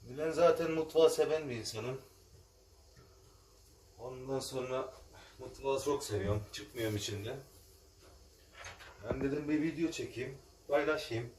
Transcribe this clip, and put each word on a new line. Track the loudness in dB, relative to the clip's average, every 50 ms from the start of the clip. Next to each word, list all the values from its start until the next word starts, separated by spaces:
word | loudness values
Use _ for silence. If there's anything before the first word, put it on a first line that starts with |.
| -14 -12 -6 -4
Ben | -2 0
zaten | 4 8 8 8 8 6 2 0
mutfağı | 0 0 -2 2 6 8 8 8
seven | 8 6 4 4 2 0 0 -4
bir | -6
insanım. | -6 -6 -6 -6 -4 -4 -4 -6 -8 -10 -18 -20 -20 -20 -20 -20 -20 -20 -20 -20 -20 -20 -20 -20 -20 -20 -20 -20 -20 -20 -20 -20 -20 -20 -20 -20 -20 -20 -20 -20 -20 -20 -20 -20 -20 -20 -20 -18 -12
Ondan | -12 -10 -10 -8 -6 -4 -2 -2
sonra | -2 -4 -4 -4 -4 -2 -2 -2 -4 -4 -10 -16 -20 -20 -20 -20 -20 -20 -16 -14
mutfağı | -14 -14 -12 -4 0 0 0 2 2
çok | 0 0 0 0
seviyorum. | -2 -2 0 2 2 0 0 -2 -6
Çıkmıyorum | -12 -12 -12 -10 -6 -4 -2 -2 -2
içinden. | -2 -4 -4 -6 -6 -6 -6 -8 -10 -12 -16 -20 -20 -20 -20 -20 -20 -20 -20 -20 -20 -20 -20 -20 -20 -20 -20 -20 -20 -20 -20 -20 -16 -16 -16 -16 -16 -18 -20 -18 -12 -6
Ben | -4 -2 0
dedim | 0 0 0 -2 0 0
bir | 2 2
video | 2 0 0 0 -2 -2
çekeyim, | -2 -4 -8 -6 -6 -6 -8 -8 -8 -14 -18 -20 -20 -20 -4 2
paylaşayım. | 2 2 4 4 0 0 -2 -4 -4 -4 -4 -6 -12